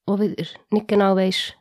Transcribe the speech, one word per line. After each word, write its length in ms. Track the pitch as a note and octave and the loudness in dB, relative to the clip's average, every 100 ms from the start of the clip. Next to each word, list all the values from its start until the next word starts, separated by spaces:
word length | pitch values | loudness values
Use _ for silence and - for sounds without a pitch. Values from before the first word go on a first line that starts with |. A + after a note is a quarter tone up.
| - | -4
wo 140 | G3+ | 0
wieder 260 | G#3 - E3 - - | -2 -4 -10 -12 -4
nicht 180 | G#3+ G#3+ | -4 0
genau 280 | G#3 G3 F#3+ | 2 4 2
weisst, 400 | F#3+ - - - | 0 -2 -6 -8